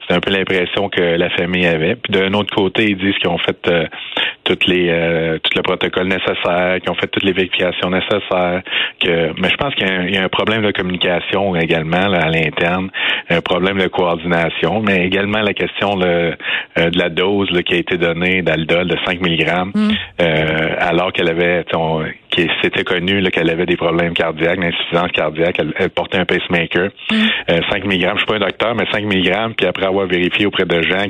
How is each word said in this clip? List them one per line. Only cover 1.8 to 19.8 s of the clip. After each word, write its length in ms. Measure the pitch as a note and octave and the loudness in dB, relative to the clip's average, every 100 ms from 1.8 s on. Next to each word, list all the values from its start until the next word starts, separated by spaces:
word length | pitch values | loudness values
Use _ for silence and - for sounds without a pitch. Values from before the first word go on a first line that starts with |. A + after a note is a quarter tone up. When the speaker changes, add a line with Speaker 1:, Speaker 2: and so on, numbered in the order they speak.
| E2 A#2+ | 0 -2
Speaker 1:
Puis 160 | - | 0
d'un 200 | G2+ F#2+ | 2 2
autre 200 | G#2 G2+ | 0 0
côté, 300 | - F#2+ - A2 | 0 0 2 0
ils 60 | F#2+ | 2
disent 200 | G2 - | 0 0
qu'ils 120 | F2 | 0
ont 80 | E2+ | 0
fait, 180 | - F#2 - | -2 -2 0
euh, 200 | E2+ D#2 - - - - - | 2 0 -8 -8 -4 -4 -4
toutes 200 | - F2+ F#2 | -2 0 2
les, 200 | F2+ F2 | 2 2
euh, 480 | E2+ E2 E2 E2 D#2+ | 2 2 0 0 -2
tout 80 | - F#2+ | -2 -2
le 60 | |
protocole 440 | E2+ F2+ F#2 F#2+ F#2 | -2 -2 -2 -2 0
nécessaire, 720 | F#2 - F2+ G2 F2 F2+ F#2 | 0 -2 -2 0 2 2 0
qu'ils 100 | - | -2
ont 40 | |
fait 140 | F2 F#2+ | -4 -2
toutes 160 | - | 0
les 80 | F#2+ | 0
vérifications 580 | F2+ F2+ - F2+ - F2+ | 0 0 0 0 0 0
nécessaires. 720 | F#2 - G#2 - F#2 F2+ F2+ - - - - | 0 0 -2 0 0 0 -2 -4 -4 -4 -2
Que, 320 | F#2 E2+ E2 E2 | 0 2 0 0
mais 100 | F#2 | -2
je 60 | - | 0
pense 180 | C#3 | -2
qu'il 140 | - G2 | -2 -2
y 20 | |
a 40 | |
un, 120 | F#2+ F2+ | 0 0
il 80 | |
y 40 | G2 | 0
a 40 | |
un 60 | F#2 | 0
problème 340 | - G2 A2 | 0 0 0
de 80 | G#2 | 0
communication 840 | G2 F#2 F2+ F#2+ E2+ - F#2+ G2 F2 | 0 -2 -2 0 0 -2 -2 0 0
également 500 | E2 E2 D#2+ F2 G2 | 0 0 0 0 2
là, 120 | F2+ D#2+ | 2 2
à 40 | |
l'interne, 600 | E2 D#2 - F2 F#2 F#2+ - - - - | 0 -2 -2 -2 0 -4 -4 -4 -4 -2
un 120 | E2+ | -2
problème 380 | - F2+ F#2+ G2 | 0 0 0 0
de 100 | F#2 | 0
coordination, 920 | - F2 E2+ F2 E2+ E2 - E2 G#2 | 0 0 0 0 0 0 0 0 0
mais 220 | G#2+ F#2+ | 2 2
également 360 | F2+ F#2+ G2+ G#2+ | 2 0 0 0
la 120 | G#2 | 0
question 440 | F#2 F2 - G2+ G2 | 0 -4 0 0 2
là, 100 | F2+ | 2
euh, 840 | E2+ E2+ D2+ - - - E2+ E2+ | 2 0 -4 -4 -6 -4 0 0
de 80 | E2+ | 2
la 100 | F2 | 0
dose 420 | E2 F#2 G2+ G2 | 0 0 2 2
là, 120 | F2 | 0
qui 100 | E2+ | 0
a 40 | F2 | -2
été 180 | - F2+ | 0 0
donnée 440 | F2 E2 F2+ F#2+ | 0 0 0 2
d'Aldol 440 | E2 D#2 D#2+ E2+ F2+ | 0 0 0 0 0
de 100 | D#2+ | -2
cinq 160 | - F2+ | -2 -2
milligrammes, 520 | F#2 E2 D#2+ F2 F#3+ | 0 0 0 0 0
Speaker 2:
Mm. 160 | G#3 | 0